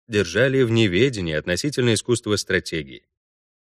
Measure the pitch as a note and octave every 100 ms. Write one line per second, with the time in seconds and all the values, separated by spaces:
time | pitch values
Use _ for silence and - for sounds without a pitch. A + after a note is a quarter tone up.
0 | _ G#2 F2 F#2+ C3+ C3+ A#2+ A2+ G#2+ F2+
1 | C#3 A2 E2+ D2+ F2 F2+ D3+ C#3 B2 G#2+
2 | - A#2 G#2+ G2+ - F#2 - E2 C#2 A#1+
3 | _ _ _ _ _ _